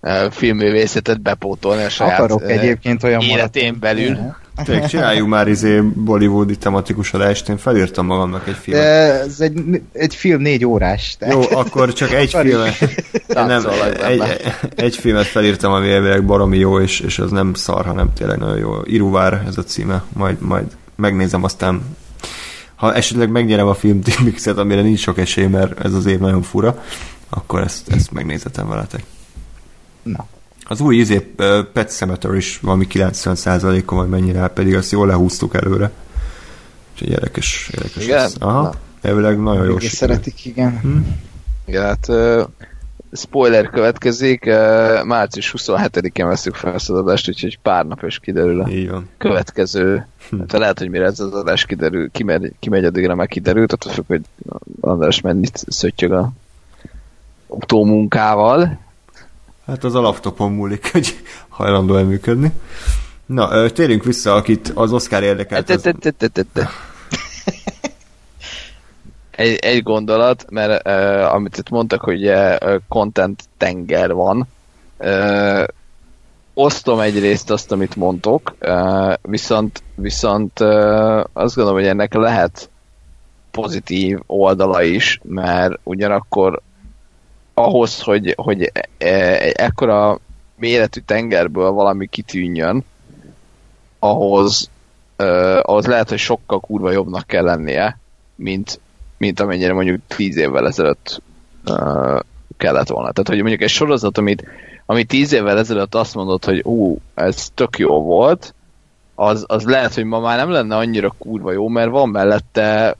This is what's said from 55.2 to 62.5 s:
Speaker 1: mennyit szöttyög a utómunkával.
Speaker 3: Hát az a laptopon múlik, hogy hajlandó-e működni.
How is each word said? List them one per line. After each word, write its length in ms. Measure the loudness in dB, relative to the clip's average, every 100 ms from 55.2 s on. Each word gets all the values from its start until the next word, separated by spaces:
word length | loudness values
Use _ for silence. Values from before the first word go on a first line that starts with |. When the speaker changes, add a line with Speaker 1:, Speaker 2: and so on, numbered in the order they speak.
Speaker 1:
mennyit 420 | 0 0 0 -4 -10
szöttyög 440 | -4 -4 0 0
a 200 | 2 0 -6 -20 -20 _ -20 -20 -20 -20 -20 -20 _ _
utómunkával. 1300 | -14 2 4 6 4 2 2 2 4 4 4 2 -2 -14 _ _ -20 -20 -20 -20 -20 -10
Speaker 3:
Hát 160 | -6
az 120 | -2 2
a 60 |
laptopon 500 | 2 0 -6 -2 -2
múlik, 400 | -2 -4 -6 0
hogy 320 | 0 0 -8 -18 -20 -20
hajlandó-e 560 | -4 2 2 4 4
működni. 480 | 4 0 0 2 2